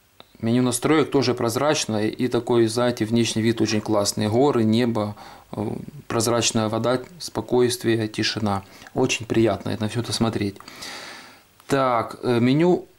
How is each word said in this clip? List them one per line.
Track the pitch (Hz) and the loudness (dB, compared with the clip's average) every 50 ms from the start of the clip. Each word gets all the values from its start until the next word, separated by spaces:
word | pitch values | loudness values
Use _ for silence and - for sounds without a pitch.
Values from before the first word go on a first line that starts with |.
| _ _ _ _ - _ _ - | _ _ _ _ -20 _ _ -6
Меню | - 113 117 127 127 | -2 0 2 2 2
настроек | 123 110 - - 139 156 160 135 - | 0 0 0 0 2 2 2 2 2
тоже | - 139 123 123 123 | 2 2 2 2 0
прозрачное | 123 113 117 110 127 139 151 156 151 - - 110 107 107 | 0 -2 -2 0 0 0 0 0 0 -2 -2 -2 0 0
и | 107 - - 127 123 | -2 -2 -2 -2 0
такой, | 131 120 113 - 123 120 117 110 | 0 -2 0 2 2 4 4 2
знаете, | 110 123 123 123 120 - 110 | 2 0 0 0 0 -2 -2
внешний | 110 117 117 117 113 - 110 110 | 0 2 0 0 0 0 0 0
вид | 117 113 - | 0 2 2
очень | 117 107 110 107 | 0 0 0 -2
классный. | - - 107 101 101 101 - - 107 107 | -2 0 0 0 0 0 -2 -2 -2 0
Горы, | 107 123 139 147 127 120 110 | 2 4 2 4 4 2 2
небо, | 110 110 113 123 117 113 107 104 104 104 - - - - - - _ | 2 2 2 2 0 0 -2 -2 -4 -6 -10 -16 -20 -20 -20 -18 _
э, | - 107 104 113 - - - - - - - | -10 -8 -6 -6 -6 -8 -10 -14 -16 -18 -12
прозрачная | - 113 117 110 117 117 117 110 - - 113 110 107 | -4 -2 -2 0 2 0 0 0 0 0 0 0 0
вода, | 113 113 120 120 127 127 - - - - | -2 -2 0 0 0 -2 -2 -8 -14 -16
спокойствие, | - - - 113 110 - 123 123 123 117 117 - - 113 113 113 110 | -16 -8 -8 -8 -4 0 2 2 2 2 0 -2 -2 0 0 0 -2
тишина. | 107 - - 110 - - 107 107 104 98 98 95 - - - - - - | -4 -4 -4 -4 -2 -2 -2 -2 -2 -2 -2 -4 -8 -18 -20 -20 -8 -2
Очень | 127 131 131 - - 110 | -2 0 0 0 -4 -4
приятно | - 104 113 113 110 98 92 - 107 104 - | -2 0 2 2 2 2 -2 -4 -6 -4 -4
на | 107 104 | -4 -4
всё | 101 117 | -4 -6
это | 113 - 104 | -6 -6 -2
смотреть. | - 117 113 107 107 104 101 98 - - - - - - - - - - - - - - - - - _ _ _ _ _ | -2 -2 0 0 -2 -4 -4 -6 -8 -16 -20 -18 -16 -16 -14 -14 -14 -16 -16 -18 -18 -20 -20 -20 -20 _ _ _ _ _
Так, | - 139 139 135 127 123 113 - - - - - | -2 0 2 2 2 2 0 0 -2 -8 -6 -2
э, | 127 120 117 | 0 2 4
меню, | 117 127 135 151 165 180 175 - - - _ | 4 4 4 4 4 4 4 2 0 -8 _